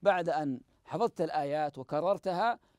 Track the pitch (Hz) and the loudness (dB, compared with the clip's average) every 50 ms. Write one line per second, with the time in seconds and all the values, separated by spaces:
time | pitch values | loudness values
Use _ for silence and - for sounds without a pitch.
0 | 175 202 185 180 170 170 143 156 151 143 127 123 - _ _ _ _ - - 165 | 2 4 4 4 2 0 0 0 0 -2 -4 -4 -8 _ _ _ _ -8 -2 0
1 | 233 226 - - 165 160 - 151 147 143 147 151 151 147 - 135 127 - 147 151 | 0 0 0 -2 -4 -2 -2 -2 -2 -2 -2 -2 -2 -2 -4 -8 -8 -4 -2 0
2 | 165 185 202 - - 185 180 175 208 233 226 - _ _ _ | 2 0 0 0 -2 -2 0 0 0 0 -2 -2 _ _ _